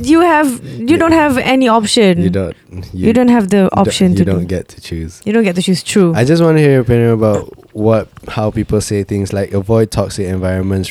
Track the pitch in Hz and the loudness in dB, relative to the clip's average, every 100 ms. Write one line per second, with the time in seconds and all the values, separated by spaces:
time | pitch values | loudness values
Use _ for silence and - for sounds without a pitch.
0 | 254 320 349 302 294 240 - - 233 339 | 2 2 4 2 0 -4 -12 -10 -2 0
1 | 330 330 294 254 - 262 254 226 208 - | 2 2 2 0 0 0 2 2 0 2
2 | 202 175 175 95 90 - _ 90 95 92 | 2 2 0 -2 -6 -10 _ -16 -14 -4
3 | 90 233 247 240 190 202 190 - 196 - | 0 2 4 2 2 2 2 2 0 2
4 | 185 95 87 92 87 90 - - - 85 | 2 2 2 0 -2 -6 -8 -16 -12 -10
5 | 80 - 202 220 220 180 185 185 - 214 | -10 -10 -4 0 0 -2 -2 -2 -2 0
6 | 175 160 123 165 165 156 147 135 120 120 | 2 2 2 2 4 4 4 2 2 2
7 | 117 113 110 101 - - - 104 107 110 | 2 2 2 0 -4 -16 -16 -4 0 0
8 | 98 - - - 107 110 101 107 - 101 | -2 -12 -12 -6 -4 -4 -2 -4 -2 -4
9 | 98 101 98 101 98 101 98 113 110 - | -4 -4 -4 -4 -4 -4 0 0 0 -2
10 | 98 101 92 92 92 92 95 98 90 | -4 -4 -6 -4 -2 -2 -2 -2 -2